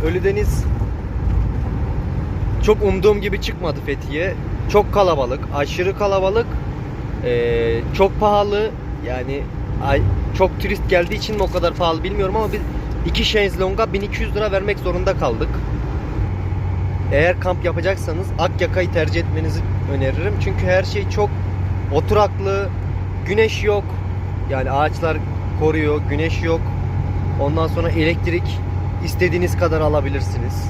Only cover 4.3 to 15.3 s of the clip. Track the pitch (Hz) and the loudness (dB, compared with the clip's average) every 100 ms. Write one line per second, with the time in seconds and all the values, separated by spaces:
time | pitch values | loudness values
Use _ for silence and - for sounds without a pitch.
4.3 | 175 - - - 208 202 202 190 156 123 | -2 -4 -4 2 2 4 4 4 4 0
5.3 | 131 139 143 143 156 180 190 202 196 190 | -2 -4 -2 -2 0 -2 0 0 2 2
6.3 | 214 240 - - - - - - - 123 | 2 0 -4 -4 -6 -8 -8 -6 -4 -2
7.3 | 120 120 117 117 117 117 - 196 - 208 | 0 2 2 2 0 -2 2 2 4 4
8.3 | 208 202 202 214 - - - - 127 127 | 4 2 0 -2 -4 -8 -8 -6 -6 -4
9.3 | 139 139 - - - 135 143 156 - - | -4 -6 -6 -4 -2 2 4 4 2 -2
10.3 | - 185 - 202 208 - 180 175 202 - | 2 2 2 -2 -2 2 2 2 -2 -4
11.3 | 214 190 180 170 - 175 160 185 202 190 | -2 0 0 0 2 0 0 -2 -2 0
12.3 | 208 214 208 - - - - - - 220 | 0 0 -2 -4 -4 -4 -2 0 0 2
13.3 | 214 202 175 185 196 220 196 202 - 220 | 2 2 2 -2 0 0 0 -2 -4 -2
14.3 | 202 214 190 202 202 180 180 185 190 151 | 0 0 0 0 -2 -2 0 0 0 0